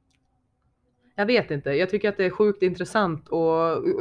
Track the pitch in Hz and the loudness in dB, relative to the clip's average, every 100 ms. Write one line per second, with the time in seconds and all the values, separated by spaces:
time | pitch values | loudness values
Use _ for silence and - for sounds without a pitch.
0 | _ _ _ _ _ _ _ _ _ _ | _ _ _ _ _ _ _ _ _ _
1 | _ - 208 240 - 147 143 139 180 208 | _ -4 2 2 2 -4 -2 0 0 0
2 | 208 202 180 185 214 202 185 180 175 220 | -2 0 -2 2 0 2 -2 -2 -4 -2
3 | 190 156 - 165 165 160 165 151 - - | -2 -4 -4 0 2 2 0 0 -2 -4